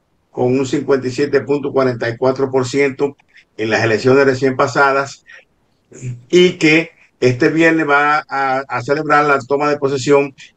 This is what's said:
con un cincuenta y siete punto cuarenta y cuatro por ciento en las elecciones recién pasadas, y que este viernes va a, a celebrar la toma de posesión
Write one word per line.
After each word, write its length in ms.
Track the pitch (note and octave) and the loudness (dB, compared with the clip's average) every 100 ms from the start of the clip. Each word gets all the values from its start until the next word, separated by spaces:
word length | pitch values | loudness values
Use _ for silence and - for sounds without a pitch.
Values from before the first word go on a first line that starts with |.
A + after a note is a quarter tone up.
| _ _ _ | _ _ _
con 260 | - B2 C3 | -4 -2 0
un 80 | |
cincuenta 440 | C3 D3+ B2+ C3+ B2+ | -2 -4 -2 -2 -2
y 20 | |
siete 300 | B2 C#3+ C3+ | -4 -2 -2
punto 320 | A#2 C#3+ C3+ | 0 -4 -2
cuarenta 360 | C3+ C3 A#2+ A#2+ | -2 -2 -2 -6
y 80 | A2+ | -2
cuatro 340 | C3 C3 C3+ | -2 0 -2
por 160 | C3 B2 | -2 -2
ciento 480 | C#3 C#3+ C3 C#3 - _ _ _ - | -2 -2 -2 -6 -6 _ _ _ -8
en 140 | A2 | -4
las 120 | G#2+ | 0
elecciones 420 | A2+ G#2 B2+ C3+ C3+ | 0 0 2 4 4
recién 280 | B2 C3 | 2 -2
pasadas, 680 | B2+ C#3 D3 C#3 C#3 C#3 - _ - _ _ _ _ _ - - - - | 0 -2 0 0 0 -4 -10 _ -20 _ _ _ _ _ -14 -12 -12 0
y 240 | F3+ F3+ | 4 4
que 380 | - D#3 D#3+ E3 _ _ _ | 4 2 2 0 _ _ _
este 280 | B2+ B2 D#3 | 0 2 0
viernes 400 | D#3 E3 D#3+ D3 | 2 2 2 2
va 360 | C#3+ C#3+ D3+ - | 2 2 0 -2
a, 320 | C#3 C3+ C3 C#3 | -4 -2 -2 -4
a 140 | A#2+ | -8
celebrar 420 | B2 D3 D3+ D3 | -4 -4 0 0
la 160 | D3+ C#3 | 2 0
toma 280 | A2+ C#3+ D3 | -2 -2 -2
de 80 | C#3+ | -2
posesión 600 | C#3 C#3 C3+ C#3+ C#3+ - - | -2 -2 2 2 0 -8 -20